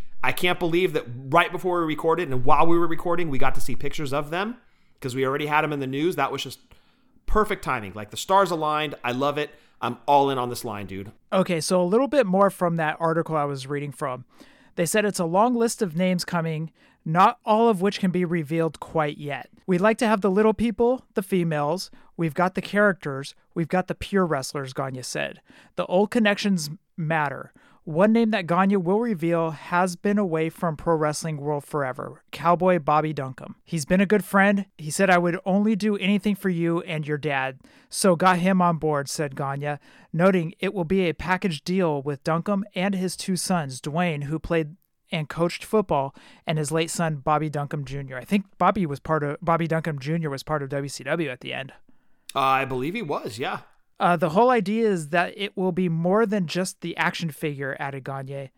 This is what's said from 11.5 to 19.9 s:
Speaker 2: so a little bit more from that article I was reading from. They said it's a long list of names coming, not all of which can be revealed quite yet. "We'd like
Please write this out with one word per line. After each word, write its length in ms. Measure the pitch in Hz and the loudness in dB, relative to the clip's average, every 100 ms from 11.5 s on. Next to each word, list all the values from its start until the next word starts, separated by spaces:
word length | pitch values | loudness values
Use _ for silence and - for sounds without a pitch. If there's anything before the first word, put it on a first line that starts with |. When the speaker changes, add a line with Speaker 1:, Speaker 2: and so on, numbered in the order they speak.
| 165 | -2
Speaker 2:
so 200 | - 185 | 0 0
a 20 | |
little 240 | 175 226 269 | 2 2 2
bit 180 | 294 196 | 2 2
more 240 | 190 196 | 4 2
from 260 | - 175 165 | 2 -2 0
that 200 | 156 156 | -2 0
article 360 | 165 165 156 156 | 0 0 0 -2
I 100 | 143 | -2
was 220 | 135 131 | -6 -6
reading 240 | 143 143 | -8 -8
from. 340 | - 143 127 - - - _ _ - | -8 -8 -8 -14 -20 -20 _ _ -4
They 100 | 165 | -2
said 200 | 214 208 | 0 0
it's 140 | 185 | -2
a 60 | 165 | 0
long 300 | 185 240 240 | 2 2 2
list 260 | 233 - | 0 0
of 140 | 196 160 | -4 0
names 300 | 185 180 - | 0 0 -2
coming, 460 | 175 165 156 160 _ _ _ 160 | -4 -4 -6 -8 _ _ _ 0
not 340 | 175 214 - 233 | 4 4 4 0
all 240 | 214 233 | 4 4
of 120 | 185 | 4
which 180 | 196 - | 0 0
can 120 | 190 | 0
be 140 | 180 175 | 0 0
revealed 540 | 175 143 165 165 - | -2 -2 -2 -2 -4
quite 380 | - 160 147 156 | -6 -2 -2 -4
yet. 320 | 143 131 - - - | -10 -10 -12 -10 -2
"We'd 120 | 175 | 2
like 180 | 214 | 2